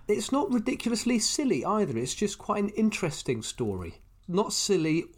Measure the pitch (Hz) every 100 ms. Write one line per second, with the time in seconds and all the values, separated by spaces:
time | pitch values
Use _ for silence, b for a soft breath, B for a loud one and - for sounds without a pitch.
0 | - 208 - 269 - 247 226 269 226 233
1 | 233 240 - - 285 151 170 214 185 113
2 | 123 - 202 - - 208 202 - 220 -
3 | 170 147 - 113 - - 110 92 85 -
4 | - - - 180 226 - - 185 160 160
5 | -